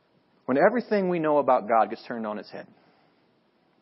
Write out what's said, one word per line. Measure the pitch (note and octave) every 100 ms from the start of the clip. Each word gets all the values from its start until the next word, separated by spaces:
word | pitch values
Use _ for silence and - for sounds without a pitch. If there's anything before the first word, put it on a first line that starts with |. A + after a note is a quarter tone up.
| _ _ _ _ -
when | C3
everything | F#3 A#3+ - G#3 F#3
we | F3
know | D#3 D3
about | C3+ B2+ G#2
God | A2+ G#2
gets | A2+ -
turned | A#2+ A2
on | G#2
its | -
head. | - - _ _ _ _ _ _ _ _ _ _ _